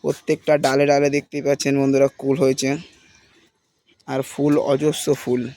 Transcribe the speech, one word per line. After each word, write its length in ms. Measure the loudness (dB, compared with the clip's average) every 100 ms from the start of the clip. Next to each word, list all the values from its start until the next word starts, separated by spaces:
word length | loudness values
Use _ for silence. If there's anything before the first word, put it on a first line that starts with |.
প্রত্যেকটা 500 | -4 -6 -4 -4 0 0
ডালে 200 | 2 2 2
ডালে 180 | 2 2 0
দেখতেই 260 | -4 -6 -2
পাচ্ছেন 280 | 0 0 0
বন্ধুরা, 260 | 2 2 2 0
কুল 160 | -2 0
হয়েছে 260 | 2 0 -2 -4 -8 _ _ _ _ _ _ _ _ _ _ _ -8
আর 80 | -6 -6
ফুল, 220 | -2 2 2 2
অজস্র 360 | 2 0 -2 -2 -2
ফুল। 200 | 0 -2 -4